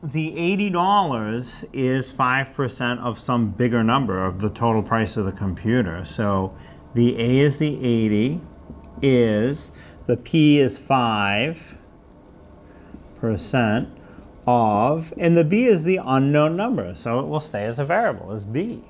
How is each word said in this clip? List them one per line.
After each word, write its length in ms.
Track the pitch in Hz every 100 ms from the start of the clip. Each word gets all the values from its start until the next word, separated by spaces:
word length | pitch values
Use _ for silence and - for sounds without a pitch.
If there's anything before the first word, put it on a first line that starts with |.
the 340 | 165 143 156 160
eighty 320 | 170 196 208
dollars 960 | 175 180 202 180 123 107 117 123 - -
is 380 | - 127 131 127
five 420 | - 127 131 135
percent 460 | - 131 - 123 120
of 200 | 120 110
some 300 | - 123 113
bigger 340 | 92 123 117
number 400 | 110 127 123 95
of 160 | 95 92
the 100 | 104
total 320 | - 117 110
price 340 | 104 113 107 -
of 80 | 98
the 60 |
computer. 760 | 92 98 87 110 123 101 82 -
So 500 | - 107 98 95 - - - -
the 260 | 117 120 123
A 200 | 117 127
is 180 | 147 143
the 260 | 151 143
eighty, 560 | 127 117 110 104 120 170 - - - - - -
is, 680 | 139 127 117 107 117 147 - - - - -
the 100 | 120
P 440 | - 165 151 147
is 180 | 131 -
five 1000 | - 135 117 107 101 101 135 165 - - - - - - - - - - - - - - - -
percent 680 | 117 104 - 131 113 107 - - - - - - -
of, 680 | 120 110 104 117 156 160 -
and 180 | 170 170
the 100 | 156
B 180 | 202
is 220 | 254 190 160
the 140 | 185 -
unknown 500 | 135 135 147 151 170
number, 380 | 220 214 92
so 260 | 85 - 117
it 60 | 151
will 140 | 151
stay 260 | 147 107 104
as 140 | 117
a 60 | 143
variable, 460 | 180 226 110 87
as 140 | 107 101
B. 380 | 120 208 185 117